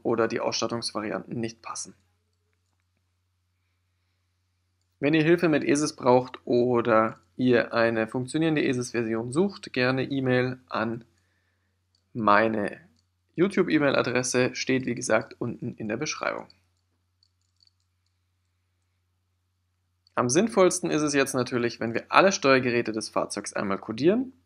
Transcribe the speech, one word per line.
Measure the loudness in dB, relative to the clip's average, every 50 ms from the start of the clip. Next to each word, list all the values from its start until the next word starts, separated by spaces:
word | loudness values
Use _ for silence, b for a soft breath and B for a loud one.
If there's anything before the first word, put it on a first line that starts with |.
| _
oder | -4 0 0 0
die | -2 -2 -2
Ausstattungsvarianten | -4 -4 -4 -4 -4 -4 -4 -6 -8 -8 -8 -8 -8 -6 -8 -8 -8 -8 -8 -8
nicht | -8 -8 -10 _ _
passen. | -14 -12 -12 -12 -14 -16 _ _ _ _ _ _ _ _ _ _ _ _ _ _ _ _ _ _ _ _ _ _ _ _ _ _ _ _ _ _ _ _ _ _ _ _ _ _ _ _ _ _ _ _ _ _ _ _ _ _ _ _ _ _ _ _ _ _ _ _ _
Wenn | -2 0 2
ihr | 2 4
Hilfe | 4 4 4 4 2
mit | 2 2 2
esis | 2 0 0 0 -4 -6
braucht | -2 2 4 4 4 4 0 -12 -16 _
oder | 0 0 2 2 2 2 0 2 4 4 4 4 2 -2 -8 _ _ _
ihr | -2 2 4 4 4 2 2 0
eine | 0 2 2 2 0 -2 -2
funktionierende | -4 -8 -8 -4 -4 -2 0 0 0 0 0
esis | 0 0 -2 -4 -4
Version | -4 -4 -2 -2 -4 -4 -4 -4 -2
sucht, | 0 0 0 -2 -6 -16 -8 -2
gerne | 0 0 0 0 -2 -2
E-Mail | -4 -4 -2 0 2 2 2 2 0 -4 -8 _ _
an | -4 -4 -2 -2 -4 -8 -12 _ _ _ _ _ _ _ _ _ _ _ _ _ _ _ _ _ _ _ _ _ _
meine | -2 2 4 6 6 6 4 0 -2 -4 -6 -6 -10 -20 _ _ _ _ _ _ _ _ _ _
YouTube-E-Mail-Adresse, | 0 0 0 2 0 0 2 2 2 2 4 2 2 0 2 0 -2 -2 0 0 0 0 0 -2
steht | -6 -4 -2 -2 -2 -2
wie | -4 -6
gesagt | -6 -2 0 0 0 0 -2 -10 _
unten | -8 -8 -8 -8 -10 -10 -10
in | -8 -8 -8
der | -6
Beschreibung. | -6 -6 -8 -8 -6 -6 -6 -6 -8 -12 -14 _ _ _ _ _ _ _ _ _ _ _ _ _ _ _ _ _ _ _ _ _ _ _ _ _ _ _ _ _ _ _ _ _ _ _ _ _ _ _ _ _ _ _ _ _ _ _ _ _ _ _ _ _ _ _ _ _ _ _ _ _ _ _ _ _ _ _ _ _ _ _ _ _
Am | -2 -2 2
sinnvollsten | 2 2 2 2 2 4 4 4 4 0 -4 -2
ist | -2 0 0
es | 0 2
jetzt | 2 0 2 0
natürlich, | -2 -2 -2 -2 -2 -2 -2 -4 -4
wenn | -6 -4 -4
wir | -6 -6 2
alle | 4 6 6 6 2
Steuergeräte | 2 2 4 4 4 2 2 0 0 -2 -2 -4
des | -6 -6 -4
Fahrzeugs | -4 -4 -4 -4 -6 -10 -10 -8 -6
einmal | -6 -4 -4 -4 -4
codieren | -6 -8 -6 0 0 2 2 2 -2 -6 -10 _ _